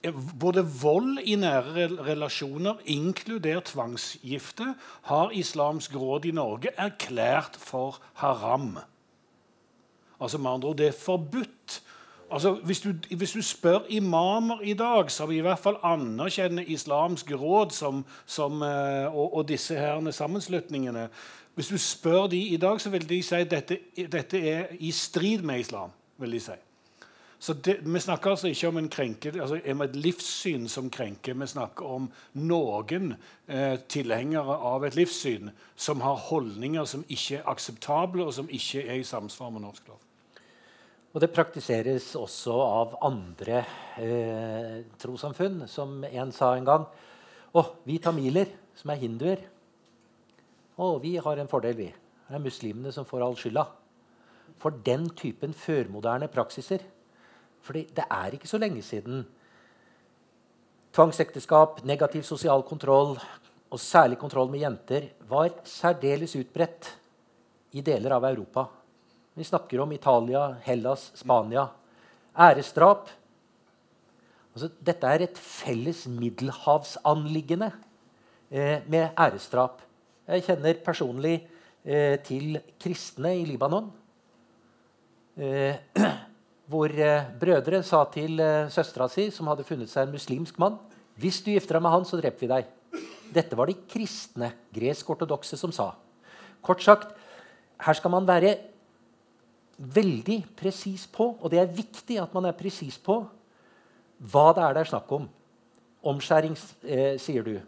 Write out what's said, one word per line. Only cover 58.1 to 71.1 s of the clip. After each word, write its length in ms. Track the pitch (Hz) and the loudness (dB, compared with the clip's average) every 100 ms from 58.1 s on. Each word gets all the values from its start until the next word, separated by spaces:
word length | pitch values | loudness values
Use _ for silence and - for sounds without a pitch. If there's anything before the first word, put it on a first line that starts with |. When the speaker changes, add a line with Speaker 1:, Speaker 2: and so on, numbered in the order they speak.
| - 95 135 | -4 -4 -8
Speaker 2:
ikke 120 | - | -6
så 120 | 214 | -2
lenge 220 | 214 127 | -2 -4
siden 400 | 98 110 101 131 113 - _ _ _ _ _ _ _ _ _ _ _ _ _ _ _ - | -6 -8 -6 -8 -8 -16 _ _ _ _ _ _ _ _ _ _ _ _ _ _ _ 6
tvangsekteskap, 880 | 165 - 156 - - 156 156 156 127 | 6 6 -2 -4 6 8 8 6 -2
negativ 380 | 139 147 160 139 | 2 2 0 -6
sosial 380 | 151 165 139 131 | -4 2 2 2
kontroll, 480 | 156 - 135 143 131 - - _ _ _ | -4 6 6 6 0 -10 -18 _ _ _
og 80 | 123 | -10
særlig 400 | - 175 135 123 | 6 8 8 6
kontroll 300 | 143 135 127 | -2 0 0
med 140 | 143 | 0
jenter, 460 | 147 110 - 139 147 - 110 | -4 -6 -4 -4 -4 -18 -2
var 240 | 135 170 165 - | 2 2 0 -14
særdeles 640 | - 170 151 139 143 165 139 | 0 2 2 2 0 -2 -6
utbredt 500 | 123 - 165 - - - _ _ _ _ _ _ _ 139 | -6 -2 -2 -2 -18 -18 _ _ _ _ _ _ _ -6
i 80 | 139 | 0
deler 300 | 131 120 131 | 0 2 2
av 80 | 131 | 2
Europa. 380 | 131 127 - 127 - _ _ _ _ _ - | -2 -4 -4 -4 -8 _ _ _ _ _ -14
Vi 80 | 160 | -2
snakker 380 | 170 - 123 | -2 0 -2
om 80 | 147 | -2
Italia, 640 | 147 143 123 117 131 143 123 - | 0 6 6 6 0 0 -4 -2
Hellas, 460 | 120 117 139 - | 0 0 -4 -6